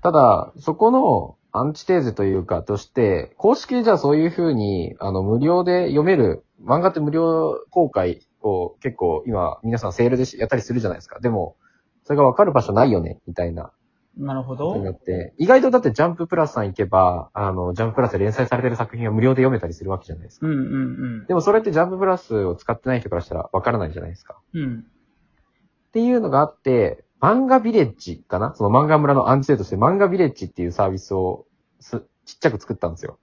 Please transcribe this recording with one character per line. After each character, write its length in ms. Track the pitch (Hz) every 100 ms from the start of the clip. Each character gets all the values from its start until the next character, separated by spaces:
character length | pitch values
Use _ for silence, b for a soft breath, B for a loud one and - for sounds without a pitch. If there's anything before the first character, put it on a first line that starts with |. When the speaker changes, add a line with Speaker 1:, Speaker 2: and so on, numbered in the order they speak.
Speaker 1:
た 100 | 175
だ、 400 | 160 127 92 - -
そ 160 | 139
こ 160 | 160 220
の 460 | 254 262 110 65 - _
ア 120 | 104
ン 80 | 135
チ 120 | 151 -
テ 120 | 180
ー 20 |
ゼ 120 | 127
と 120 | 107
い 100 | 98 95
う 80 |
か、 180 | 90 87
と 140 | - 101
し 100 | -
て、 480 | - 110 90 64 _
公 180 | 208
式 200 | 277 -
で 80 | 247
じ 80 | 226
ゃ 40 |
あ 40 | 180
そ 140 | 143
う 40 | 151
い 100 | 165
う 40 |
風 240 | 170 170
に、 420 | 127 104 95 85 -
あ 140 | 98
の、 100 | 95
無 160 | 98 117
料 260 | 147 175
で 240 | 175 180 170
読 140 | 139
め 140 | 160 180
る、 280 | 110 80 _ _
漫 180 | 90 143
画 100 | 180
っ 20 |
て 60 | 170
無 100 | 147
料 500 | 156 165 160 160 - -
公 200 | 180 151
開 360 | 101 90 85 _ _
を 300 | 107 92 87 -
結 160 | 135 123
構 260 | 90 78 123
今、 320 | 107 87 -
皆 160 | 113 117
さ 100 | 98
ん 40 |
セ 140 | - 120
ー 20 |
ル 80 | 123
で 80 |
し-、 120 | 127 -
や 60 | 113
っ 20 |
た 80 | 127
り 60 |
す 100 | 107
る 80 | 123
じ 60 | 110
ゃ 20 |
な 80 | 85
い 20 |
で 40 |
す 60 | -
か。 120 | -
で 80 | 120
も、 280 | 110 80 _ _ _ _ _
そ 80 | _
れ 60 | 147
が 60 |
分 120 | 139 -
か 80 |
る 80 | 202
場 80 | 139
所 120 | 113
な 100 | 101
い 80 | 131
よ 80 | 101
ね、 200 | 82 - -
み 60 |
た 140 | 87 87
い 80 |
な。 180 | 82 80 _ _ _ _ -
Speaker 2:
な 180 | 139
る 80 | 135
ほ 140 | 127 127
ど。 120 | 151
Speaker 1:
こ 40 |
と 40 | 214
に 60 |
な 80 | 98
っ 20 |
て、 400 | 92 - 92 85 _
意 80 | 170
外 160 | 262
と 80 | 262
だ 80 | 254
っ 40 |
て 80 | 226
ジ 120 | 113
ャ 60 | 165
ン 80 | 170
プ 100 | 165
プ 100 | 180
ラ 100 | 151
ス 60 |
さ 80 | -
ん 60 | 101
行 60 | 95
け 80 |
ば、 460 | 95 95 92 90 -
あ 180 | 101 101
の、 220 | 92 90
ジ 100 | 87
ャ 40 | 113
ン 40 |
プ 60 | 110
プ 40 |
ラ 60 | 123
ス 20 |
で 60 | 95
連 140 | 101
載 140 | 113 123
さ 100 | 123
れ 60 |
て 60 | 123
る 80 | 117
作 200 | 117 117
品 100 | 117
が 40 |
無 120 | 107
料 80 | 123
で 120 | 131
読 80 | 127
め 80 | 123
た 80 | 85
り 60 |
す 100 | 80
る 80 | 95
わ 80 | 95
け 60 |
じ 80 | -
ゃ 40 | 80
な 40 |
い 40 |
で 60 | 85
す 80 | _
か。 80 | 156
Speaker 2:
う 40 |
ん 20 |
う 40 | 147
ん 40 |
う 60 | 131 135 131 127 127 113
ん。 40 | 104
Speaker 1:
で 80 |
も 60 | 180
そ 100 | 175
れ 80 | 214
っ 20 |
て 100 | 220
ジ 60 | 156
ャ 80 | 180
ン 40 |
プ 80 | 185
プ 60 |
ラ 140 | 196 185
ス 260 | - 110
を 100 | 95
使 160 | 87 -
っ 80 | 117
て 120 | 127
な 40 |
い 60 | 127
人 80 | 104
か 80 | 87
ら 60 |
し 60 | -
た 60 |
ら 140 | 82 -
分 120 | 95
か 80 | 107
ら 60 | 113
な 80 | 80
い 60 |
じ 60 | 80
ゃ 40 |
な 60 | 85
い 20 |
で 60 | 87
す 80 |
か。 140 | _ - _
Speaker 2:
う 80 | 170
ん。 260 | 139 113 - _ _ _ _ _ _ _ _ _ _
Speaker 1:
っ 20 |
て 80 | 226
い 120 | 233
う 80 | 247
の 80 | 196
が 100 | 135
あ 40 |
っ 160 | 147 -
て、 440 | - 123 95 - _ _
漫 260 | 143 233 262
画 120 | 262
ビ 140 | 226
レ 100 | 220
ッ 120 | 139 -
ジ 220 | - 85
か 200 | _ 90
な？ 160 | 110
そ 140 | - 104
の 20 |
漫 160 | 120 151
画 120 | 156
村 160 | 147
の 160 | 139 120
ア 40 |
ン 60 | 135
チ 60 | 135
テ 80 |
ー 20 | 135
ゼ 60 |
と 20 |
し 60 | -
て 60 | 95
漫 200 | 123 196
画 120 | 196
ビ 100 | 185
レ 80 | 165
ッ 60 |
ジ 100 | -
っ 40 | 90
て 140 | -
い 40 | 87
う 60 |
サ 160 | 85 98
ー 20 |
ビ 80 | 95
ス 160 | -
を 320 | 95 92 - - _ _ _
す-、 200 | - 117 - _ -
ち 80 |
っ 40 | -
ち 80 | -
ゃ 60 |
く 80 | 110
作 140 | -
っ 20 | 113
た 120 | 85
ん 40 |
で 40 | 82
す 80 | 98
よ。 120 | -